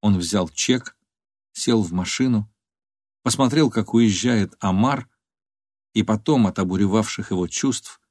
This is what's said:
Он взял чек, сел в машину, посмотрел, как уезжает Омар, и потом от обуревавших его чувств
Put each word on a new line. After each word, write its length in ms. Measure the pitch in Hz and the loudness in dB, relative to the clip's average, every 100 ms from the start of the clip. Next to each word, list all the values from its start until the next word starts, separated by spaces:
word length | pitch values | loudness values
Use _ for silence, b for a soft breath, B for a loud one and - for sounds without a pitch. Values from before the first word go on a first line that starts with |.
Он 180 | 104 95 | 2 0
взял 300 | 85 104 85 | 0 -2 -4
чек, 480 | - - 127 - _ _ _ _ _ _ | -4 0 0 -2 _ _ _ _ _ _
сел 280 | - - 113 | -6 0 0
в 120 | 90 | 0
машину, 600 | 87 90 - 131 113 104 _ _ _ _ _ _ _ | -4 -6 -2 0 0 -2 _ _ _ _ _ _ _
посмотрел, 480 | 127 117 131 143 147 | -6 0 0 2 2
как 240 | 113 101 | 0 0
уезжает 640 | 117 117 92 120 117 95 _ | 2 4 2 0 0 -2 _
Омар, 480 | 98 95 123 139 117 _ _ _ _ _ _ _ _ | -2 0 0 -2 -6 _ _ _ _ _ _ _ _
и 80 | 110 | -2
потом 440 | 107 107 131 143 104 | 0 0 2 2 2
от 120 | 90 | 0
обуревавших 720 | 92 92 101 107 107 - 104 | -2 0 2 2 0 -6 -6
его 160 | 92 87 | -4 -4
чувств 540 | - 139 123 - - _ | -2 -2 -2 -8 -20 _